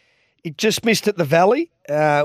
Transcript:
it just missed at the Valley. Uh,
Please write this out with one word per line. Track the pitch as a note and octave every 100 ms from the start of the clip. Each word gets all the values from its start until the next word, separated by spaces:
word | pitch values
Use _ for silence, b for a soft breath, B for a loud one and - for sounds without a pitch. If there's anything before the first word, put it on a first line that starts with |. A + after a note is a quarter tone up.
| _ _ _ _
it | E3+ C#3+
just | A3 F#3+
missed | A#3 G#3+ G#3
at | G3
the |
Valley. | D3+ E3 F#3 C4 E4+ _ -
Uh, | D3 D3+ D3